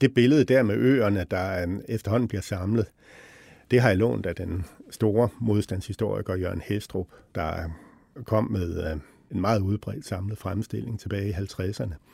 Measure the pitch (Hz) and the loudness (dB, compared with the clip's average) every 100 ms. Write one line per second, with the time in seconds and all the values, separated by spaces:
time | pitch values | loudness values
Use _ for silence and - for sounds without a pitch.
0 | 131 127 120 151 127 131 113 110 127 135 | 4 6 6 6 6 4 4 4 4 4
1 | 104 101 85 92 92 92 87 98 - 113 | 2 0 0 -2 -2 -2 -4 -4 -6 -6
2 | - 117 117 101 - 95 92 113 101 _ | 0 0 0 -4 -6 -4 0 0 0 _
3 | - - - - - - - 127 123 95 | -20 -20 -20 -20 -20 -20 2 4 6 4
4 | 117 110 92 85 90 87 87 - - - | 2 0 -4 -6 -6 -6 -6 -12 -16 -2
5 | 110 104 120 - 113 104 - 95 - 98 | 2 4 2 0 0 2 0 -4 -6 -4
6 | 104 101 95 92 90 92 - 104 - 95 | -4 -2 -4 -2 -2 -4 -4 -4 -4 -8
7 | 90 - _ - 80 - 82 80 - - | -8 -12 _ -6 -4 -4 -6 -10 -16 -20
8 | _ - 120 110 113 104 87 85 78 78 | _ -16 -2 0 2 -2 -2 -4 -4 -6
9 | - _ - 95 98 110 95 104 - 104 | -8 _ -8 -2 2 2 2 -2 -4 -10
10 | - 92 98 107 95 95 110 107 117 107 | -8 -6 -6 -8 -6 -6 -6 -6 -6 -8
11 | 98 101 101 95 98 - 92 104 98 76 | -6 -4 -2 -4 -6 -4 -4 -4 -6 -8
12 | _ | _